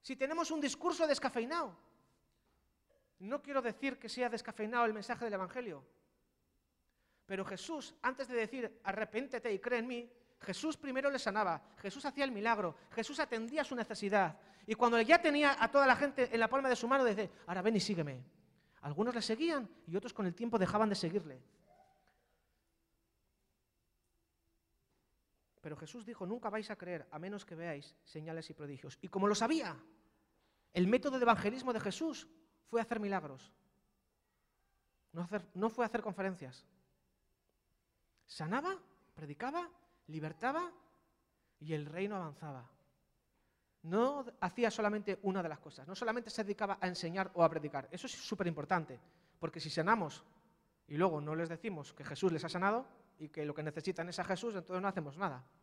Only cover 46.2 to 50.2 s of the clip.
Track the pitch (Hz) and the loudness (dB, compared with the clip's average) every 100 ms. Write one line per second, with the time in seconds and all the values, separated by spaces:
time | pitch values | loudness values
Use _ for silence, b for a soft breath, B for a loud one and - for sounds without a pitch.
46.2 | 226 - 208 208 - 196 180 175 170 180 | -4 -6 -4 0 0 0 -2 -2 -4 -2
47.2 | 190 175 165 160 147 143 135 180 254 - | -2 6 6 6 -4 -6 -8 -10 -10 -10
48.2 | - 214 180 156 143 180 156 123 - b | -6 -2 0 0 2 0 0 -10 -18 b
49.2 | b b 160 160 151 143 165 226 165 - | b b -6 -6 -6 0 4 4 2 -6